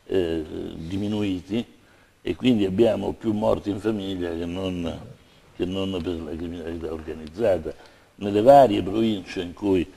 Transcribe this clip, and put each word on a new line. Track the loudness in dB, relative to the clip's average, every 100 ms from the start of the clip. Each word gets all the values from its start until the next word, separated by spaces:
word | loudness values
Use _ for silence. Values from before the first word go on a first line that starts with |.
| -2
eh, | 0 0 -2 -6 -10 -10
diminuiti | -10 -8 -4 -2 -2 -2 -4 -4 -6 -6 -16 _ _ _ _
e | -8
quindi | 0 2 4
abbiamo | 2 4 4 4 -4
più | -4 -2
morti | 0 2 0 -2
in | -2
famiglia | -2 -2 -4 -4 -4
che | -4 -6
non, | -4 -4 -4 -6 -8 -14 -20 -20 -20 -20
che | -8
non | -4 -2 -4 -4
per | -4 -6
la | -8
criminalità | -8 -8 -8 -10 -8 -8
organizzata, | -8 -10 -12 -12 -2 0 0 -2 -12 -20 -20 _ -8
nelle | 0 4
varie | 10 10 10 4
province | 0 0 0 0 -6 -8
in | -8
cui | -4 2 2 0